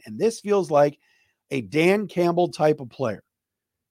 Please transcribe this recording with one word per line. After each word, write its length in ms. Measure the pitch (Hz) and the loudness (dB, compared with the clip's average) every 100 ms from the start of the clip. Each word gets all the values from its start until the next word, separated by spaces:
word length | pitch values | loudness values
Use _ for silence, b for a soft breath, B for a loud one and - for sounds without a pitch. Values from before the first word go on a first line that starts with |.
| - | -14
and 140 | 107 | -4
this 200 | 208 226 | -4 -4
feels 320 | 208 202 165 | -2 -2 2
like 280 | 147 147 147 _ _ _ _ - | 2 2 0 _ _ _ _ -10
a 100 | 135 | -8
Dan 460 | 101 139 170 202 196 | -4 2 2 2 0
Campbell 420 | - 175 170 175 | -2 0 0 -2
type 300 | - 156 151 | 0 0 0
of 100 | 127 | -6
player. 340 | - 127 95 _ _ _ _ _ _ _ | -6 -6 -6 _ _ _ _ _ _ _